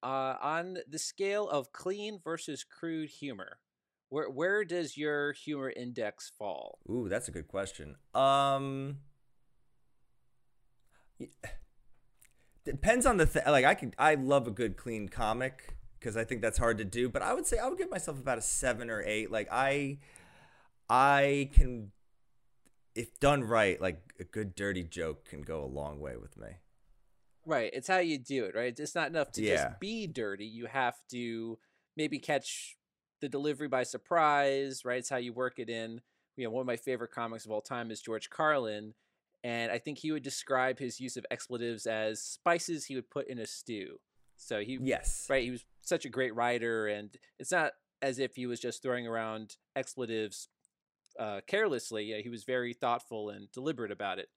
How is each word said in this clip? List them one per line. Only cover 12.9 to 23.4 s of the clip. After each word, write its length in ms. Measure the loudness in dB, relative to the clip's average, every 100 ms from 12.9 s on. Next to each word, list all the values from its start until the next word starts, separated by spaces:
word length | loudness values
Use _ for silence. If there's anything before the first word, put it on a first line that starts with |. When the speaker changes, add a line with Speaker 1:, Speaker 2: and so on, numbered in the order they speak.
| 6
Speaker 2:
on 140 | 6 8
the 80 | 6
thi-, 160 | 6 6
like, 200 | 8 8
I 80 |
can, 180 | 6 0 4
I 160 | 6
love 320 | 6 6 4 4
a 40 |
good 280 | -2 -2 -2
clean 320 | -6 -6 -6
comic 680 | -2 0 0 -2 -6 -12 -12 -12 -10
'cause 160 | -6 -2
I 80 |
think 160 | -2 0
that's 160 | 0 4
hard 220 | 4 2
to 60 | 0
do, 240 | 0 0
but 100 | 0
I 140 | 0
would 120 | 0 2
say 120 | 0
I 100 | 0
would 80 | -2
give 140 | -4
myself 280 | -4 -6 -6
about 200 | -2 -2
a 40 |
seven 460 | 0 0 2 0 -2
or 140 | -4
eight. 280 | 0 0 0
Like, 180 | -2 0
I, 460 | 2 2 2 0 -6 -12 -20 -20 -20 -20 -20 -20 _ _
I 640 | 6 8 8 6 4 8
can, 400 | 8 8 4 -10 -16 _ _ _ _ _ _ _ _ _
if 260 | -8 -8 2
done 240 | 6 6